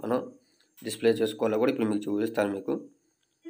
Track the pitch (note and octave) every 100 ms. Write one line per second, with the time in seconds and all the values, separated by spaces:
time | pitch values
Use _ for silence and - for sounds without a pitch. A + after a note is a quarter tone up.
0 | G#2 B2+ - - _ _ _ - A2 G#2+
1 | A#2 G#2+ A2 G#2+ A2+ G#2+ C3 - A2 G2+
2 | G2+ G#2 A2 - G2+ G2 F#2+ - - _
3 | _ _ _ _